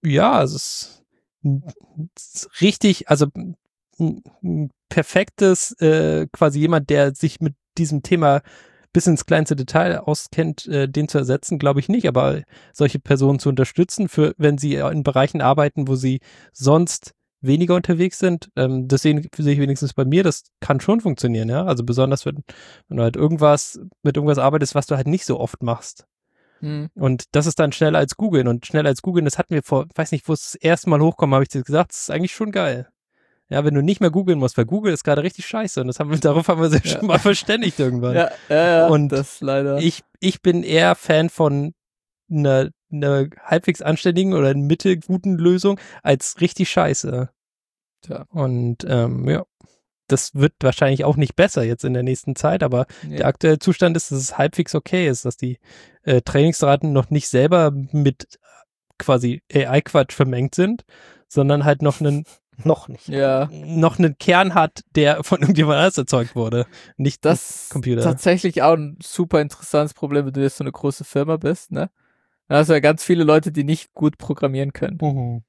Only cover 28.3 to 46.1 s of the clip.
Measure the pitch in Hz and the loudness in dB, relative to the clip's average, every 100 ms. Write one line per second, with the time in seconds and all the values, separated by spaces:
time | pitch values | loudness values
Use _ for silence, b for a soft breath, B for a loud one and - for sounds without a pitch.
28.3 | 165 123 120 - 156 151 131 - 175 151 | 2 2 -2 -2 -2 0 -2 -2 0 0
29.3 | - - 160 - 135 151 - 156 151 - | -2 -4 -4 -2 -2 -2 -6 -4 -4 -4
30.3 | 156 - - 160 170 - 151 160 - 143 | -6 -6 -4 0 0 2 2 2 2 0
31.3 | 135 139 139 127 147 175 - - 156 175 | 2 0 -4 -2 -2 -2 -6 -8 -6 -6
32.3 | - 214 196 170 123 127 _ _ _ _ | -6 -6 -4 -4 -4 -10 _ _ _ _
33.3 | _ _ 143 147 147 147 202 180 160 185 | _ _ -2 0 2 0 2 2 2 0
34.3 | 160 131 - 113 190 208 160 - 147 160 | 0 0 0 -2 0 -2 -2 0 0 -2
35.3 | - - 226 214 - 127 123 151 156 156 | -6 -10 -6 -6 -6 -6 -4 -4 0 2
36.3 | 147 165 165 165 151 165 156 208 156 202 | 2 2 2 4 2 0 -4 0 2 2
37.3 | 196 - 220 220 - 131 123 120 127 170 | 0 0 -2 -2 0 -2 0 -2 0 0
38.3 | - - 156 170 165 165 151 147 135 139 | -4 -2 2 4 6 6 4 2 -2 -4
39.3 | - 143 135 139 139 165 - _ _ 185 | -8 -4 -2 0 0 -2 -2 _ _ -4
40.3 | - 185 175 - 156 175 175 - 156 165 | 0 0 0 0 2 2 2 0 0 0
41.3 | - 156 143 147 - _ _ _ _ _ | 0 0 0 -6 -10 _ _ _ _ _
42.3 | 156 143 131 135 - _ 151 143 139 139 | -2 2 2 0 -6 _ -4 0 0 -2
43.3 | - - 160 - 165 - 156 190 175 190 | -6 -2 -2 0 -4 -2 0 0 0 0
44.3 | 185 139 139 143 165 196 185 - 185 190 | 2 2 0 0 0 0 -2 -2 -2 0
45.3 | 180 170 180 196 196 B B - | 2 2 2 2 -2 B B 0